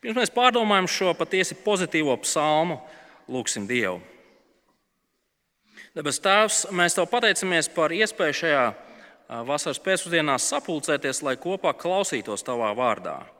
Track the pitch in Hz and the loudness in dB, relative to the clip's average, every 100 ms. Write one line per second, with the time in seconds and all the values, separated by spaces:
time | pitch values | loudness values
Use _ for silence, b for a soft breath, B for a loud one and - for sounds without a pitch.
0 | 240 226 226 - 247 240 220 196 185 - | -4 -2 0 4 4 4 4 2 2 0
1 | 185 165 165 185 185 - - 202 185 165 | 0 0 0 0 -2 -2 0 0 0 0
2 | 147 120 - 160 151 151 170 156 B B | 2 0 0 0 2 2 2 -4 B B
3 | B B - 127 113 117 101 123 101 90 | B B -8 -6 -4 -6 -2 -2 -2 -4
4 | - - _ _ _ _ _ _ _ _ | -10 -20 _ _ _ _ _ _ _ _
5 | _ _ _ _ _ _ B B B - | _ _ _ _ _ _ B B B -8
6 | 147 135 196 196 214 - - 185 175 185 | -4 -2 2 4 4 2 -2 2 2 2
7 | 165 240 226 185 190 170 151 - 151 170 | 0 2 2 2 0 0 0 0 0 2
8 | 214 - 165 139 165 143 120 104 - - | -2 0 -2 0 2 2 2 -2 -18 -20
9 | - - _ 117 120 147 170 135 - 185 | -20 -20 _ -10 -4 -4 -4 -4 -2 -2
10 | 175 170 151 131 - - - 160 - 143 | 0 0 2 0 0 -2 -4 -6 -2 -2
11 | 139 131 143 127 170 190 175 - 170 190 | -2 -4 -4 -4 -4 -2 -2 -2 -2 0
12 | 196 131 104 104 - 120 110 104 123 101 | 0 -4 -4 -8 -4 -2 -2 0 0 0
13 | 87 69 - | -4 -10 -14